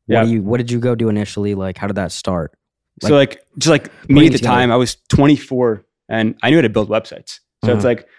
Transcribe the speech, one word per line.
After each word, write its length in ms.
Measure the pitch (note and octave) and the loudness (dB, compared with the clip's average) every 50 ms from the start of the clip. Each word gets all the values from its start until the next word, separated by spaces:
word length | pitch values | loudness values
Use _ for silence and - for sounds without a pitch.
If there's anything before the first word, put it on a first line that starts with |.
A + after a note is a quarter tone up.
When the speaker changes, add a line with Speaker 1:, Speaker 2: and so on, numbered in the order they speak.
| _ | _
Speaker 1:
What 100 | - A2 | -2 0
Speaker 2:
Yeah. 80 | A2+ A2 | 0 0
Speaker 1:
do 80 | A2+ | 0
you, 100 | A#2 A2 F#2+ | -2 -2 -2
what 140 | G2+ A#2+ | -4 -4
did 140 | B2 A#2+ A#2+ | -4 -4 -4
you 80 | A#2+ A#2+ | -6 -4
go 160 | A#2 - A#2+ | -4 -4 -2
do 140 | A2+ A#2 A2 | -2 -2 -2
initially? 440 | G#2 G#2+ G#2 - - G#2 G2+ G2+ G2+ | -2 -4 -6 -6 -6 -6 -6 -6 -6
Like, 220 | F#2+ F#2+ F#2+ F2+ | -6 -6 -8 -8
how 100 | - G2+ | -8 -8
did 80 | G2+ G2 | -8 -6
that 140 | G2+ F#2 F2 - | -6 -6 -8 -8
start? 400 | - - G2+ F2+ E2+ D2+ - _ _ _ _ _ _ _ _ _ - | -10 -8 -6 -6 -6 -6 -8 _ _ _ _ _ _ _ _ _ -4
Speaker 2:
So, 120 | - - D3 | 0 2 4
like, 260 | C#3+ C3+ - - - _ _ - | 4 2 2 -2 -10 _ _ -10
just, 120 | - - D#3+ | -4 0 2
like, 140 | D3+ - - - - - - | 2 0 0 -6 -20 -8 -2
me 80 | D3 C#3 | 2 6
Speaker 1:
putting 120 | D3 D#3 | 6 6
Speaker 2:
at 40 | D#3 B2+ | 6 4
the 40 | |
Speaker 1:
together 180 | A#2+ A#2+ B2 B2 | 2 0 0 0
Speaker 2:
time, 160 | B2 B2+ A#2+ | 2 2 2
I 60 | A#2 | 2
was 180 | B2+ B2 - - - _ - | 0 0 -2 -6 -10 _ -2
twenty-four 760 | - D3 C#3 D3+ D3 C#3+ - - C3+ B2+ B2 A#2 G#2+ G2+ _ _ _ _ _ | 0 2 4 4 2 2 0 -4 -4 -2 0 0 -2 -4 _ _ _ _ _
and 280 | - A2+ A2+ A2 A2 - - - | -6 -4 -2 -2 -2 -2 -2 0
I 60 | B2+ | 2
knew 60 | D#3 | 4
how 40 | E3 | 4
to 80 | C3 A2 | 2 2
build 180 | G#2 A2+ G#2 - | 0 -2 -2 -2
websites. 500 | G#2+ A2 - - - F2+ - - - - _ _ _ _ - | -2 -4 -4 -6 -14 -20 -20 -20 -20 -20 _ _ _ _ -2
So 60 | A#2+ | 0
it's 80 | A#2+ G#2 | 0 2
Speaker 1:
Mm-hmm. 60 | G#2 | 0
Speaker 2:
like, 200 | B2 A#2 - - _ _ | 0 -2 -2 -6 _ _